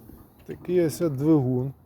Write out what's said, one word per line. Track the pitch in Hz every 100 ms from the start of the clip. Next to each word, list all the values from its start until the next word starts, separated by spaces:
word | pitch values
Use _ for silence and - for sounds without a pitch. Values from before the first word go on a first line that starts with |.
| - - - _ -
такий | - - 180 160
ось | -
от | 170 131
двигун. | 151 156 127 127 135 -